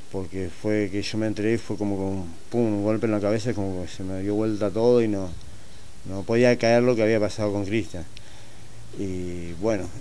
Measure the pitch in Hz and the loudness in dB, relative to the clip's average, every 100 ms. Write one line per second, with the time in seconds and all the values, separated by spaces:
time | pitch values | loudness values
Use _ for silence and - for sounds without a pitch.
0 | - 98 90 95 90 - 107 107 98 101 | -8 -6 -6 -4 -6 -4 0 2 0 -2
1 | 95 107 110 104 107 113 - 101 104 98 | -4 -2 -2 0 0 0 -2 -2 -2 0
2 | 95 98 87 85 - 120 113 101 104 110 | -2 -2 -6 -8 -4 0 2 2 2 2
3 | 110 107 101 110 117 104 98 90 87 - | 2 2 2 0 0 -2 -2 -2 -6 -6
4 | 92 95 101 104 110 104 104 104 120 123 | -4 -2 0 0 0 0 0 4 6 6
5 | 110 101 92 82 - - - - - - | 4 0 -2 -6 -8 -8 -8 -8 -8 -8
6 | 92 98 95 117 123 120 113 117 123 117 | -6 -6 0 6 6 6 6 6 6 4
7 | 110 110 104 101 104 101 98 110 95 87 | 4 4 2 0 0 0 0 0 -2 -6
8 | - - - - - - - - - - | -8 -8 -10 -8 -8 -8 -8 -8 -8 -6
9 | 98 90 90 87 85 82 107 104 90 - | -4 -4 -4 -6 -8 -2 0 0 -2 -8